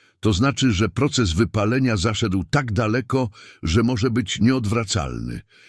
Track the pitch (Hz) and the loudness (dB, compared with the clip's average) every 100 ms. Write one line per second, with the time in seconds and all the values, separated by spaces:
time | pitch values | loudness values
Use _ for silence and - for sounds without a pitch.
0 | _ _ - 90 135 - 131 92 104 - | _ _ -2 2 2 2 2 2 0 0
1 | 143 139 107 80 110 110 104 127 131 110 | -2 0 0 2 0 0 0 0 0 0
2 | 101 104 113 95 87 147 131 101 110 101 | -2 -2 -2 -2 -2 -2 0 0 0 0
3 | 101 131 123 - - - 80 92 117 123 | 0 -2 -2 -6 -20 -10 0 2 2 2
4 | 123 113 - - 113 131 107 113 110 104 | 0 0 -2 0 2 2 0 -2 -2 -2
5 | 69 58 60 58 - _ | -4 -6 -8 -10 -14 _